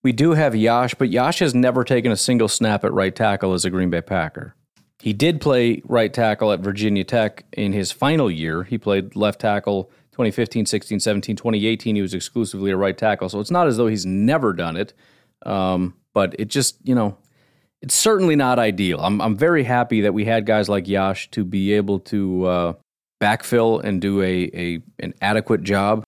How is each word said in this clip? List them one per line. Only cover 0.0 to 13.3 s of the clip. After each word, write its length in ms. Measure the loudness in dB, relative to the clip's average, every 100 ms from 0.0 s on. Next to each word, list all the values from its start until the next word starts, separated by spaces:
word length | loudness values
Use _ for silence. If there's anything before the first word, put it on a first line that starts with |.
We 80 | 0
do 200 | 2 2
have 240 | 4 2 4
Yash, 400 | 2 4 0 0
but 140 | 0
Yash 300 | 2 0 2
has 160 | 2 4
never 300 | 2 2 2
taken 260 | 0 2
a 60 | 0
single 320 | 0 2 2
snap 340 | 2 0 0
at 80 | 0
right 240 | 0 -2 0
tackle 380 | 0 0 0
as 100 | 0
a 60 | -2
Green 200 | 0 0
Bay 120 | -2
Packer. 540 | -2 -4 -4 -8 -16 _ _ _ _ _
He 140 | -6
did 280 | 0 0 2
play 400 | 2 2 2 0 0
right 280 | 0 0
tackle 380 | 2 0 2 0
at 80 | 0
Virginia 440 | -2 -2 0 0
Tech 400 | 0 0 0 -4 _
in 200 | -6 -2
his 180 | -2 -4
final 380 | -2 0 2 0
year. 340 | -2 -4 -6
He 140 | -6 -6
played 380 | 0 -2 -2 -2
left 260 | -2 0
tackle 480 | -2 -2 -2 -4 -6 _ _
twenty 180 | -4 -2
fifteen, 380 | 0 -2 -2 -2
sixteen, 320 | -4 -4 -4
seventeen. 360 | -2 -2 -4 -4
Twenty 300 | -2 0 0
eighteen, 300 | -2 -2 -2
he 80 |
was 100 | -2
exclusively 560 | -6 -6 -4 -4 -2 -2
a 80 | 0
right 180 | 0 0
tackle. 320 | -2 0
So 120 | -4